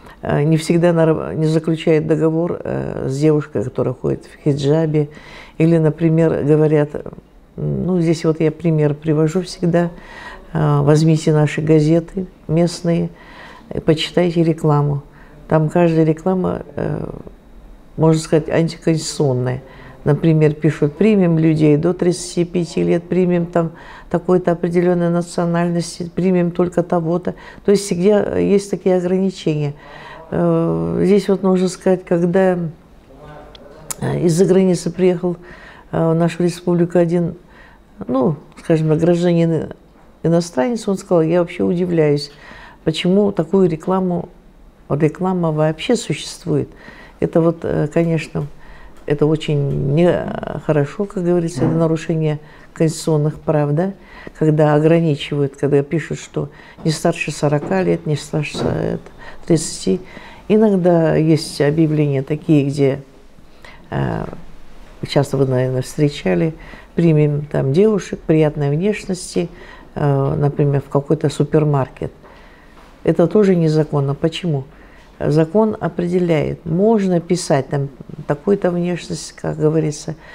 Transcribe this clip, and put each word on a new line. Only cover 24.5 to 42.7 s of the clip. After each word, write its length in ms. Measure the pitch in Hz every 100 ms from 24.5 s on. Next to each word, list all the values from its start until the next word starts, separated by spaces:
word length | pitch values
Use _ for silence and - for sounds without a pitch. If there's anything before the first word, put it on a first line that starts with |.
определённой 580 | 170 175 175 175 175 170
национальности, 1000 | 175 170 - 170 170 175 170 165 - 170
примем 360 | - 180 180 175
только 320 | 170 175 175
того-то». 540 | 170 180 160 175 175 - - - -
То 60 |
есть 140 | 202 202
всегда 500 | 175 185 208 - -
есть 320 | 175 202 196
такие 260 | 175 190 185
ограничения. 800 | 180 185 190 - - 151 147 147 - - - - - 170
Э, 680 | 170 165 165 165 165 175
здесь 260 | 175 202 196
вот 140 | 185
нужно 240 | 190 185 185
сказать, 360 | 175 - 185
когда, 540 | - 175 175 185 190 180 165 - - - - - - - - - - - - -
э, 240 | 131 143 160
из-за 200 | 160 180
границы 440 | 180 185 175 175
приехал, 480 | 170 185 170 180 170 - - - - -
э, 200 | 165 165
в 40 | 160
нашу 260 | 170 165
республику 560 | 175 170 - 175 175 180
один, 380 | 170 175 170 - - - - - _ - 208
ну, 300 | 254 240 143 - -
скажем 320 | - 160 156
так, 80 | 156
гражданин 760 | 165 175 175 170 165 160 - - - _ - -
иностранец, 640 | 156 170 170 - 254 233 -
он 100 | 190
сказал: 240 | - 175
«Я 200 | 160 175
вообще 200 | 170 -
удивляюсь, 720 | 196 175 180 170 151 147 - - - - -